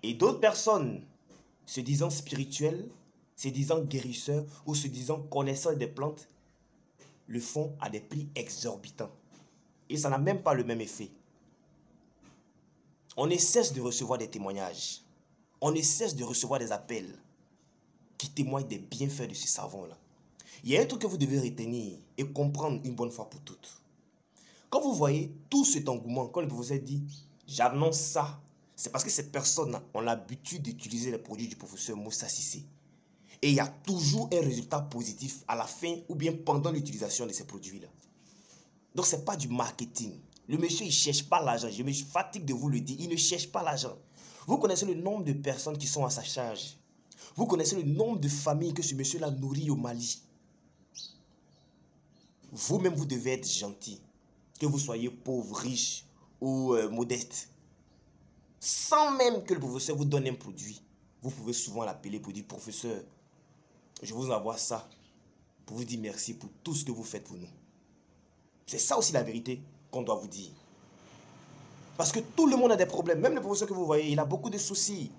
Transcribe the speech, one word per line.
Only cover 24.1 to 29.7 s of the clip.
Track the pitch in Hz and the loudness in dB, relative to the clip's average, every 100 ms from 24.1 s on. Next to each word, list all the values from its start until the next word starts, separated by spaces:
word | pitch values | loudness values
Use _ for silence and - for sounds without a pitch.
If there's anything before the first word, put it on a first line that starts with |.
| _ _ _ - - _ | _ _ _ -20 -20 _
Quand | 269 | 2
vous | 294 | 2
voyez | 202 147 147 - - - | 4 4 4 0 -8 2
tout | 277 | 6
cet | - 147 143 | 6 4 0
engouement, | 120 113 127 123 | -2 0 -2 0
quand | 180 | 0
le | 156 | -2
professeur | 120 123 139 | -2 -2 -2
dit, « | - 143 - - - - - | 0 -4 -4 -10 -20 -20 -10
J'annonce | 139 123 135 160 160 | 2 4 6 4 2
ça », | - 160 147 - - _ _ - | 0 0 0 -4 -16 _ _ -10
c'est | - | -4
parce | 131 | -2
que | 131 | 0
ces | - 147 | 0 0
personnes | 143 131 - 143 | 0 2 2 2